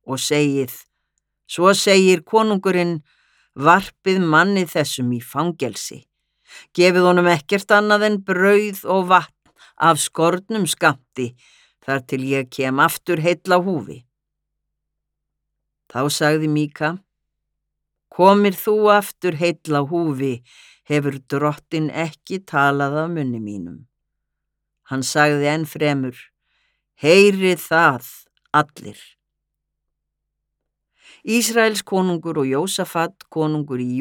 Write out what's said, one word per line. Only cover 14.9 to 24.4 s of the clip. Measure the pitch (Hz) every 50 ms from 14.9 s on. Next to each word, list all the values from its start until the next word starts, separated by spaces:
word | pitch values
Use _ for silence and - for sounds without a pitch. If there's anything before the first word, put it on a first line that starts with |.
| _ _ _ _ _ _ _ _ _ _ _ _ _ _ _ _ _ _ _ _
Þá | - 120 135 147
sagði | 147 - 160 147 156 156 156 156
Míka: | 151 151 151 147 147 - 156 151 170 185 - _ _ _ _ _ _ _ _ _ _ _ _ _ _ _ _ _ _ _ _ _
"Komir | - - 175 190 202 202 202 202
þú | 185 - - 220 214 214 214 208
aftur | 208 208 202 - - _ - 180 165 143
heill | 175 175 165 - _ 160 151 143
á | 143 139
húfi, | 175 170 170 160 139 127 139 135 123 123 - _ _ - - - _ _ _ -
hefur | 147 147 143 143 139 131 - _
drottinn | 147 139 147 151 147 - _ _ - 160 156 147
ekki | - 151 165 156 - _ _ - 185 190 190
talað | - - 147 139 143 139 143 143 139 143 151 160
af | 170 170
munni | 160 143 127 120 113
mínum." | 110 104 104 101 85 87 85 - 113 _ _ _ _ _ _ _ _ _ _ _